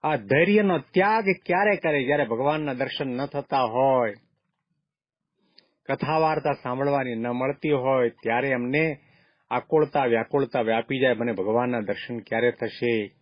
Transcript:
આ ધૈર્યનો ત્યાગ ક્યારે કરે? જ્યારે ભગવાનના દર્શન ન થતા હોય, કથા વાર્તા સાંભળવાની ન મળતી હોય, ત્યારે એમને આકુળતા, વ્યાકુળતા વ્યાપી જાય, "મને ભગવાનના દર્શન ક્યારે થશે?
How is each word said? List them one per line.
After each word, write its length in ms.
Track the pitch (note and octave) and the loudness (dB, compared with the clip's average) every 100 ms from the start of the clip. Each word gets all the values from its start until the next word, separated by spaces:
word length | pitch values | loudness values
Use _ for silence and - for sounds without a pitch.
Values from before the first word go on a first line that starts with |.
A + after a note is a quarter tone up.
આ 140 | D3+ D3 | -2 -2
ધૈર્યનો 600 | G2 C3+ F3 G#3 G3+ E3 | 2 2 4 4 4 0
ત્યાગ 460 | - - G3 A3 G3 F#3 | 0 0 2 2 0 -2
ક્યારે 320 | - F3+ G#3 G3 | -2 0 2 2
કરે? 280 | E3 D3 | 0 0
જ્યારે 200 | C3 C#3+ | 0 0
ભગવાનના 480 | B2+ A2+ C#3 D#3 D3+ | 0 0 0 0 -4
દર્શન 360 | B2 C3+ - C#3 | -4 -6 -4 -6
ન 180 | B2 C#3+ | -4 -6
થતા 360 | C#3+ C#3 C#3+ | -6 -2 0
હોય, 520 | B2 A#2 C3+ C3 A#2 G#2 _ _ _ _ _ _ _ _ _ _ _ _ _ - _ _ - | 0 2 2 4 0 -4 _ _ _ _ _ _ _ _ _ _ _ _ _ -20 _ _ -8
કથા 300 | C#3 - D#3+ | -4 0 2
વાર્તા 340 | D#3 D#3 D3 C3+ | 2 2 -2 -4
સાંભળવાની 520 | B2+ B2+ C#3 C#3 C3 | -4 -2 0 0 -2
ન 120 | A2+ A#2+ | -4 -4
મળતી 440 | A#2+ C3 C#3 D#3 | -2 -4 -4 -2
હોય, 400 | C#3+ B2+ C3 A#2+ | 0 2 2 2
ત્યારે 380 | - A2+ A#2 C#3 | 0 -2 -2 0
એમને 500 | B2+ A#2+ C#3+ D#3+ D3 _ _ _ _ _ | -2 0 0 0 -4 _ _ _ _ _
આકુળતા, 540 | B2 - D#3 C#3+ D3 | -6 0 0 2 0
વ્યાકુળતા 560 | C3 A2+ A2 C#3+ C3 C3+ | 2 0 0 -2 0 0
વ્યાપી 400 | A2+ A2+ A#2 C3+ | 0 0 -2 0
જાય, 120 | C3 | 2
"મને 200 | A2+ A#2+ | 2 -2
ભગવાનના 480 | G2 F#2+ A2+ B2 A#2+ | -2 0 0 0 -2
દર્શન 380 | G#2 - - A#2+ | -4 -8 -8 -12
ક્યારે 320 | A2 A2+ A#2+ | -6 0 0
થશે? 640 | A#2 A#2 - A#2+ A2+ G2+ _ | 0 -8 -2 0 0 -2 _